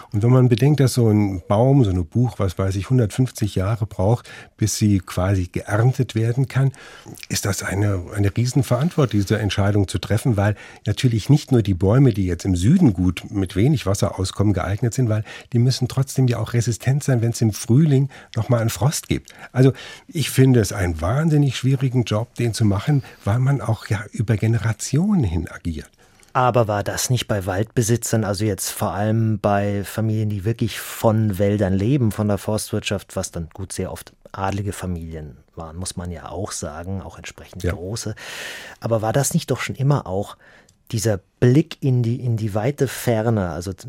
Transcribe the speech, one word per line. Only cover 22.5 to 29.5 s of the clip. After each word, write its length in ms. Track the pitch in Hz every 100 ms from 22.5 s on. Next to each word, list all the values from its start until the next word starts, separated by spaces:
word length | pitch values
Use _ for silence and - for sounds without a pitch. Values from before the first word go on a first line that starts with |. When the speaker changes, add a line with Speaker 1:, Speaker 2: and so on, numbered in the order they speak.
Speaker 1:
zu 100 | -
machen, 380 | 107 95 - 143 - - -
weil 140 | 120
man 200 | 131 139
auch 280 | - 110 -
ja 140 | 101 107
über 280 | - 110 110
Generationen 840 | 110 117 117 107 - 135 202 196
hin 260 | 104 80 85
agiert. 400 | - 87 78 - _ _ _ _
Speaker 2:
Aber 320 | - 127 120 107
war 160 | 104
das 280 | 101 95 -
nicht 180 | 123 -
bei 160 | 107
Waldbesitzern, 800 | 95 92 113 - 113 117 - 113
also 220 | 101 95 107
jetzt 240 | 95 -
vor 220 | - 104
allem 460 | 87 107 113 113 104
bei 460 | 104